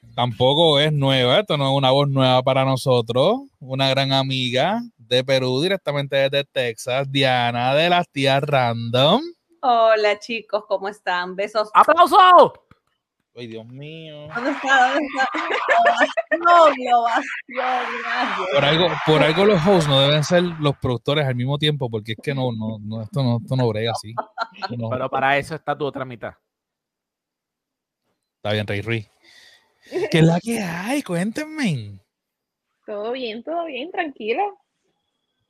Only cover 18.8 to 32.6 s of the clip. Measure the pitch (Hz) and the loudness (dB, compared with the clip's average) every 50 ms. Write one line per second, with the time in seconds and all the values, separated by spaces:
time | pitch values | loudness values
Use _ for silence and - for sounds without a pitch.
18.8 | 185 170 160 151 - - 156 151 151 151 160 170 196 208 214 175 147 196 202 180 | 2 0 0 -2 2 2 4 4 4 2 2 4 4 4 4 4 4 4 4 4
19.8 | 156 147 139 135 135 139 147 156 147 - 180 175 180 175 170 156 151 147 135 _ | 4 4 4 4 4 4 4 2 2 2 2 2 2 0 -4 -2 -2 -2 -2 _
20.8 | - 131 123 117 _ - 143 156 147 131 127 123 123 131 143 147 147 151 151 139 | -2 -4 -4 -2 _ -2 -2 0 0 -2 -2 -4 -2 -4 -4 -2 0 -2 -2 -2
21.8 | 135 120 113 110 107 110 110 - - 151 139 139 131 127 117 110 110 110 110 107 | -6 -6 -6 -8 -8 -8 -12 -8 -6 -6 -4 -4 -4 -4 -4 -6 -6 -8 -8 -10
22.8 | 104 104 110 113 110 107 - 143 135 123 120 117 - - 131 131 127 117 107 104 | -10 -10 -10 -10 -10 -6 -4 -2 0 0 0 0 -2 -4 -2 0 0 0 0 -2
23.8 | 113 117 107 - - 107 117 202 - - _ - 226 - _ 208 202 196 - 120 | -4 -4 -6 -6 -10 -10 -10 -10 -10 -10 _ -12 -12 -10 _ -12 -10 -10 -8 -8
24.8 | 117 110 123 127 131 135 - 135 131 135 143 143 139 - 165 151 _ - 147 139 | -6 -6 -6 -6 -6 -6 -4 -2 0 0 0 0 -2 -6 -12 -12 _ -8 -6 -6
25.8 | 151 139 - 139 131 131 123 107 - 107 92 _ _ _ _ _ _ _ _ _ | -6 -8 -8 -8 -12 -12 -12 -14 -14 -16 -16 _ _ _ _ _ _ _ _ _
26.8 | _ _ _ _ _ _ _ _ _ _ _ _ _ _ _ _ _ _ _ _ | _ _ _ _ _ _ _ _ _ _ _ _ _ _ _ _ _ _ _ _
27.8 | _ _ _ _ _ _ _ _ _ _ _ _ _ 104 107 107 104 101 107 101 | _ _ _ _ _ _ _ _ _ _ _ _ _ -4 -2 -2 -2 -4 -6 -8
28.8 | 98 110 117 113 104 _ _ _ _ _ _ - - - _ _ _ _ _ _ | -4 -4 -4 -6 -6 _ _ _ _ _ _ -20 -20 -20 _ _ _ _ _ _
29.8 | _ - - 339 359 - - 165 160 165 165 180 - 226 233 220 208 175 165 170 | _ -10 -8 -6 -6 -2 2 4 4 4 2 0 -2 -4 -6 -6 -6 -8 -8 -10
30.8 | 180 214 269 302 269 - 180 165 185 214 220 - 302 311 311 311 277 202 156 123 | -6 -4 -6 -6 -4 -4 -6 -4 -4 -4 -6 -8 -10 -10 -6 -4 -4 -2 -4 -4
31.8 | 107 101 101 95 _ _ _ _ _ _ _ _ _ _ _ _ | -8 -12 -18 -20 _ _ _ _ _ _ _ _ _ _ _ _